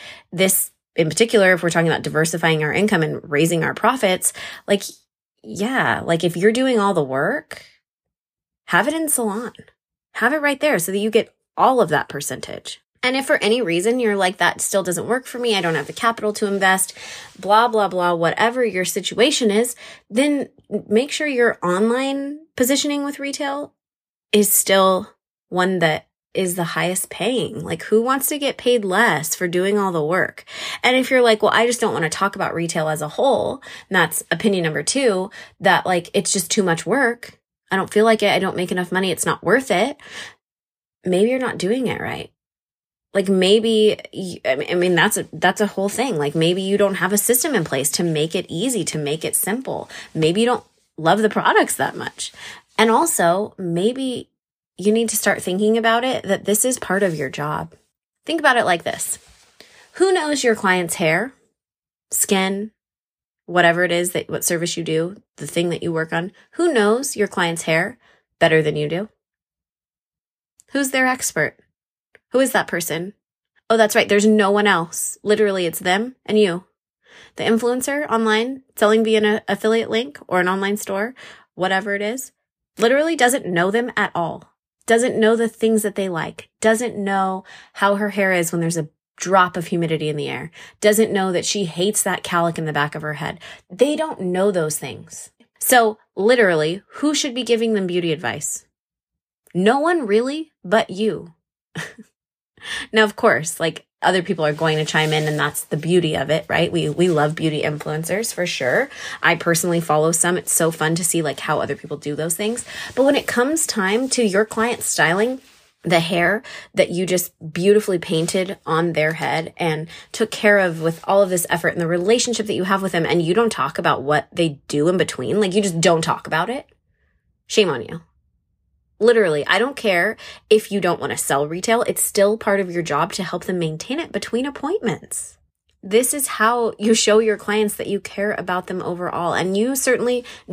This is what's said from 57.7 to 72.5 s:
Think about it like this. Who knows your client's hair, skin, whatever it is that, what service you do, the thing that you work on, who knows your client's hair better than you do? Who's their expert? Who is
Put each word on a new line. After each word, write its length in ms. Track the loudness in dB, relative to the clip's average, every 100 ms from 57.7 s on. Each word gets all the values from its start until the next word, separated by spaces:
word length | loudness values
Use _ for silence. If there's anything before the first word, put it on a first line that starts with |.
| -14 _ _ _ _ -6
Think 140 | 0
about 180 | 2 2
it 60 |
like 180 | 2 0
this. 360 | -2 -8 -8 -10 _ _ _ _ -20 -20 -20
Who 200 | 0 2
knows 320 | 2 0 0
your 100 | 0
client's 420 | 2 2 0 0 0
hair, 360 | 0 0 -2 -10 _ _ _ _ _ _ _
skin, 600 | -4 0 2 0 -4 -8 _ _ _ _ _ _ _ -2
whatever 380 | 4 4 4
it 80 | 2
is 180 | 0 0
that, 180 | -4 -6
what 160 | -6
service 320 | -2 -2 -2 -4
you 60 |
do, 400 | -2 -2 -2 -8 _ -14
the 100 | -6
thing 240 | -2 -2
that 120 | -2
you 100 | -4
work 200 | -4 -2
on, 200 | -4 -6 -12 _
who 200 | -2 2
knows 440 | 4 2 2 -2 -2
your 120 | -2
client's 340 | 0 -2 -2
hair 340 | 0 0 0 -8 _ _ _ _
better 220 | 4 4
than 160 | 2 -2
you 120 | -4
do? 200 | -4 -8 _ _ _ _ _ _ _ _ _ _ _ _ _ _ _ _
Who's 180 | -4 -2
their 160 | 0 0
expert? 500 | 0 -4 -2 -2 -4 _ _ _ _ _ _ _
Who 80 | 2
is 120 | 2